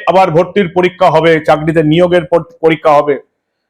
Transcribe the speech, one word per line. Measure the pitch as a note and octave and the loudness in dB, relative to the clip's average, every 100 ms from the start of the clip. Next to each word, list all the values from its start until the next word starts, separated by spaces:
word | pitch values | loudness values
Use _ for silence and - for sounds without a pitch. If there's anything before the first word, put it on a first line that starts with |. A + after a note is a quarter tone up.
| - | 0
আবার | F3+ F#3+ | 0 2
ভর্তির | D#3 F3+ G3+ F#3+ F3+ | 0 -2 -2 -4 -2
পরীক্ষা | F3+ F3+ F#3 | -2 0 0
হবে, | D#3 E3 D#3+ D#3 | 2 2 0 0
চাকরিতে | D3+ D3+ E3 | -2 0 -2
নিয়োগের | D3+ D#3+ F3+ F3 D#3+ | 0 0 2 0 0
পর-, | E3+ D#3+ - | -4 -4 -4
পরীক্ষা | D#3+ D#3+ D#3+ | -2 0 0
হবে | D3 D3 C3 - _ _ _ | 0 0 -4 -8 _ _ _